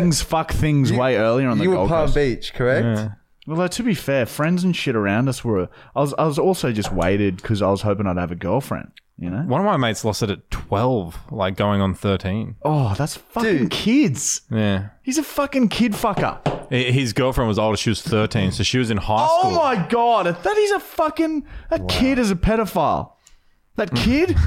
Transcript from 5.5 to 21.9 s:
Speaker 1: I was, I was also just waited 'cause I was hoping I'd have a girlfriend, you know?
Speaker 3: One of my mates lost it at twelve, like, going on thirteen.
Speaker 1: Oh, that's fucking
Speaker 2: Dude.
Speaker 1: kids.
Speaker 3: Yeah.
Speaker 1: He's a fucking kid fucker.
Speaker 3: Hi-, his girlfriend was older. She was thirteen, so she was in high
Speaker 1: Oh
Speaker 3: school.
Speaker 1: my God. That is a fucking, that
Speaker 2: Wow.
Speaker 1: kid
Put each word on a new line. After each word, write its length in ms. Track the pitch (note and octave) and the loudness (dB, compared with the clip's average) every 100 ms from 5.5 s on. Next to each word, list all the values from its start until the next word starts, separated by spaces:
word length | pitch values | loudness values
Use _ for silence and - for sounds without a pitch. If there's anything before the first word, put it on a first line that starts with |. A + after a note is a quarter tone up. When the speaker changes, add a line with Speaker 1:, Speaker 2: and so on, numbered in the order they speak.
| G2+ F2+ - - - | -2 -2 -8 -10 -4
Speaker 1:
I 40 | |
was, 120 | C#3+ - | -2 0
I 80 | D#3 | 0
was 140 | D3 | 2
also 320 | D#3 F#3 C#3 | 0 0 0
just 200 | G#2+ G2 | -2 -2
waited 500 | F#2 F2 G2+ G2+ F2+ | 0 2 2 2 0
'cause 180 | - G#2+ | -2 0
I 80 | G2 | 2
was 140 | G2 | 0
hoping 240 | G#2 G2+ G2+ | 0 0 0
I'd 100 | F2+ | -2
have 140 | F2 | -4
a 40 | F2 | -6
girlfriend, 560 | E2+ - C#3+ C2+ - - _ - | -2 -2 -2 -8 -10 -18 _ -12
you 120 | F2 | -8
know? 120 | F#2 | -6
Speaker 3:
One 180 | E3 C3 | -2 0
of 40 | G3 | 0
my 120 | F3 | 0
mates 260 | A#2+ G#2+ A2+ | 0 -2 -2
lost 160 | G2+ | -2
it 60 | A2 | -2
at 220 | F#2+ - | -4 -6
twelve, 680 | - - G2 B2 C3 E2+ - - | -10 -4 0 0 0 -2 -8 -12
like, 240 | A2+ F#2+ F#2+ | -4 -2 0
going 240 | G#2 G2+ | 0 2
on 120 | G2 F2+ | 0 0
thirteen. 600 | G#2 F#2+ G2 G2+ G#2 - | 0 0 -2 -4 -6 -6
Speaker 1:
Oh, 300 | - D3+ A2+ G2 | -2 0 0 -2
that's 180 | D3 - | -4 -6
fucking 420 | - - A3+ E3 | -10 -2 0 2
Speaker 2:
Dude. 140 | D#3 | 0
Speaker 1:
kids. 720 | - G3+ C4 A#3+ B2 - - - | 0 2 4 2 0 -4 -6 -4
Speaker 3:
Yeah. 380 | A2+ G#2+ F#2+ G2+ - | -2 0 0 -4 -10
Speaker 1:
He's 140 | - C4 | -4 -4
a 60 | |
fucking 460 | C#4+ - C#4 C4+ A#3 | -2 -4 -2 2 0
kid 240 | - A#3 | 2 0
fucker. 460 | G3 A3+ E3 C#3 - - - - | 0 -2 0 -2 -2 -6 -6 -4
Speaker 3:
Hi-, 220 | B2 B2 | -2 2
his 220 | B2+ B2+ | 0 0
girlfriend 340 | G#2 C3 B2+ A#2 | 0 0 2 0
was 100 | G#2 | 2
older. 200 | G#2+ G#2 | 2 0
She 120 | - | 0
was 120 | G#2+ | -2
thirteen, 500 | - A2 G#2+ A#2 F#2+ | 0 0 0 0 -2
so 100 | - | 0
she 160 | G2+ B2+ | -2 0
was 140 | A#2 | 0
in 60 | G#2+ | -2
high 280 | G2+ G#2+ D#4 | 0 0 2
Speaker 1:
Oh 100 | E4 | 4
Speaker 3:
school. 120 | F#4 F#4 | 2 2
Speaker 1:
my 320 | D4 A#3+ E3 | 2 0 0
God. 380 | A#3 A#3 A3+ F3 F3 | 2 4 4 2 -2
That 140 | F#4 G#4 | 0 2
is 140 | G#4 | 2
a 80 | G4 | 0
fucking, 600 | - - D#4 D#4+ D#4+ D#4 - - - | -2 -2 -2 0 -2 -2 -6 -14 -4
that 80 | E4 | -4
Speaker 2:
Wow. 60 | |
Speaker 1:
kid 300 | F3+ | -2